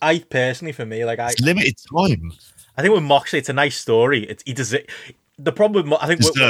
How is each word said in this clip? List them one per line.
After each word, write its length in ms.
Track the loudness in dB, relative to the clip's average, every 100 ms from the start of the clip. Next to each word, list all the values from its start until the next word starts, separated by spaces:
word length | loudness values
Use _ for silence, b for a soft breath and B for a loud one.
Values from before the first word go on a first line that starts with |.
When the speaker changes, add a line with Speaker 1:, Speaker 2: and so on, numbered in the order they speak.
Speaker 1:
I 180 | 0 0
personally, 520 | -2 -2 -2 -2 -8
for 140 | -10 -10
me, 180 | -4
like, 160 | -4 -4
I 120 | -4
Speaker 2:
It's 100 | 0
limited 340 | 2 2 0 -2 -4 0
time. 360 | 0 0 -4 -14 B B B -6
Speaker 1:
I 40 |
think 120 | 0
with 100 | 0
Moxley, 360 | 4 2 2 -4
it's 100 | -4
a 40 |
nice 220 | -2 -2 -2
story. 480 | 0 2 4 0
It's, 180 | -4 -12 -10
he 80 |
does 180 | -6 -4
it. 160 | -4 -6 B B -20 _ -8
The 140 | -6
problem 320 | 0 2 2
with 20 | 0
Mo-, 120 | 0
I 60 | 0
think 140 | 2
where, 100 | 2
where, 160 | 4 4